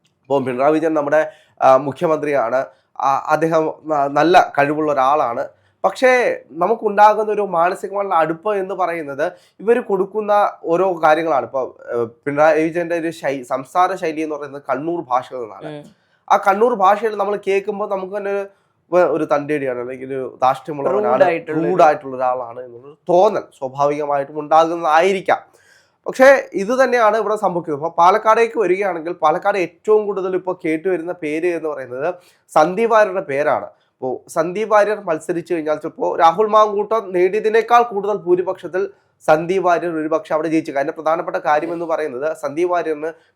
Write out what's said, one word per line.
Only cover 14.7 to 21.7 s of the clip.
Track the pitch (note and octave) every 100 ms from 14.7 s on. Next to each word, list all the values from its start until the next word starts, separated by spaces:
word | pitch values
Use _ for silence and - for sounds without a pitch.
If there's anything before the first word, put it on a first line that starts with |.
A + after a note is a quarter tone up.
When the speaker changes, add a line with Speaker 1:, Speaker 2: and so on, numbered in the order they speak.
Speaker 1:
കണ്ണൂർ | C3 D#3 F3
ഭാഷകളിൽ | C#3 B2 C3 B2+
നിന്നാണ്. | A2+ G2 D#3 D3+
Speaker 2:
ഉം. | D3 _ _ _ -
Speaker 1:
ആ | G3+
കണ്ണൂർ | G3+ G3 A#3+
ഭാഷയിൽ | A#3 F#3+ G#3 A3+
നമ്മൾ | G#3 G3 G#3 G3+
കേൾക്കുമ്പോൾ | G3 G3 G3 G#3
നമുക്ക് | G3 F#3 G3+
തന്നെ | G3
ഒരു, | G3+ G3 _ _ _ _
വ-, | E3+ F3
ഒരു | D#3+
തന്റേടിയാണ്, | D3+ D3 C#3+ D3+ C3+ B2
അല്ലെങ്കിൽ | A#2+ C3 C3
ഒരു | C3+ C3 -
ധാർഷ്ട്യമുള്ളവനാണ്, | B2+ C3+ - D3 C#3 G3+ G#3
Speaker 2:
റൂഡ് | B2+
ആയിട്ടുള്ള | F#3 E3 D#3+ D#3
ഒരു |
Speaker 1:
റൂഡ് | E3